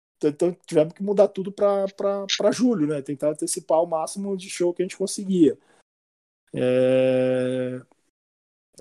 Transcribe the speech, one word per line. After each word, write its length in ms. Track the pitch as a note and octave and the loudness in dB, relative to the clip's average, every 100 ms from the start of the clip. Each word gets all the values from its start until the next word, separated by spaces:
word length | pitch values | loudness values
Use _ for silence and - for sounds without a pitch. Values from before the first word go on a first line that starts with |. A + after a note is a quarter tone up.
| _ - D3+ | _ -4 -4
Então 300 | D3 F3 F3 - | 0 -2 -2 -2
tivemos 280 | E3 D#3+ | 2 2
que 100 | - | -2
mudar 240 | G3+ G3 G#3+ | -2 2 2
tudo 240 | - F#3+ | 2 -8
pra, 340 | G3 G3+ G3 G3 - | 0 2 2 -2 -4
pra, 280 | G3+ G3+ G3 - | -4 -4 -4 0
pra 140 | G#3 | 0
julho, 360 | C3 B3 A3 D3 | 2 0 2 0
né? 140 | D3 | -4
Tentar 300 | C3+ C#3+ D3+ | -6 -4 -4
antecipar 500 | D#3 E3+ - - D#3+ | -4 -6 -6 0 0
o 60 | E3+ | 0
máximo 500 | D#3+ D#3+ G3+ G3 F#3+ | -2 -6 -8 -6 -6
de 120 | F#3 | -8
show 240 | - F3 | -4 -2
que 80 | F3 | -2
a 40 | F#3 | -6
gente 100 | - | -4
conseguia. 600 | G3 - F#3+ F#3 C#3+ - _ _ _ _ _ _ _ _ _ - | -6 -6 0 4 4 2 _ _ _ _ _ _ _ _ _ -4
É, 1300 | B2+ B2+ B2+ C3 C3 B2+ B2+ B2+ B2+ B2+ B2+ B2+ - _ _ _ _ _ _ _ _ - | 0 2 4 4 4 2 0 0 -2 -4 -6 -8 -14 _ _ _ _ _ _ _ _ -8